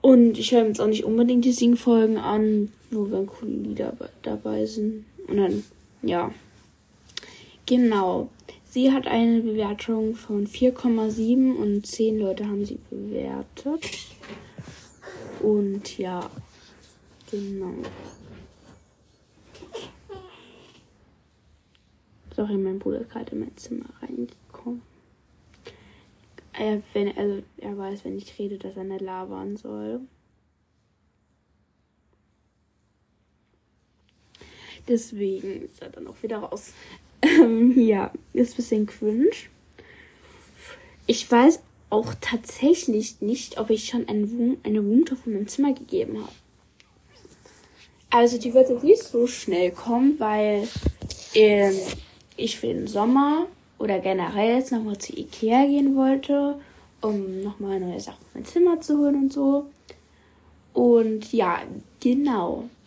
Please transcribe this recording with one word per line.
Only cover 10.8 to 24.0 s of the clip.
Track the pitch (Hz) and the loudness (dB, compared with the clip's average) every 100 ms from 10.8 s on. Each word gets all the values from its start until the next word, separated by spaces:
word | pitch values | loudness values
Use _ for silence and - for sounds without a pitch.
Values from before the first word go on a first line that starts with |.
| 247 226 220 | 0 0 0
sieben | 220 226 254 262 254 | -2 0 4 2 2
und | 208 202 208 | 0 -2 -4
zehn | - 220 214 | -2 0 0
Leute | 202 185 208 | -2 -4 -6
haben | 202 | -4
sie | 202 - - | -6 -8 -12
bewertet. | 202 202 208 - - - - 277 320 - - - - - - - - - - - - - - - - | -12 -8 -8 -8 -10 -12 -10 -6 -6 -8 -12 -16 -20 -20 -20 -20 -20 -20 -20 -20 -20 -20 -18 -16 -4
Und | 214 208 202 196 196 - | 0 2 0 -4 -10 -10
ja, | 185 180 - - - - - - - - _ _ - | -8 -8 -10 -14 -20 -20 -20 -20 -20 -20 _ _ -12
genau. | 208 196 196 185 - - - - - - 208 - _ - - _ _ _ _ _ _ _ - - 440 - - - 392 370 - - - - - _ _ _ _ _ _ _ _ _ _ _ _ _ _ - | -10 -8 -8 -10 -10 -12 -14 -20 -20 -20 -20 -20 _ -20 -20 _ _ _ _ _ _ _ -20 -18 -16 -16 -20 -20 -18 -18 -20 -20 -20 -20 -20 _ _ _ _ _ _ _ _ _ _ _ _ _ _ -14
Sorry, | - 208 196 | -8 -4 -2
mein | 190 190 | -4 -4
Bruder | - - | -6 -6
ist | 233 | -8
gerade | 233 226 | -14 -12
in | - | -10
mein | 233 - | -10 -12
Zimmer | - 240 - - | -12 -12 -12 -18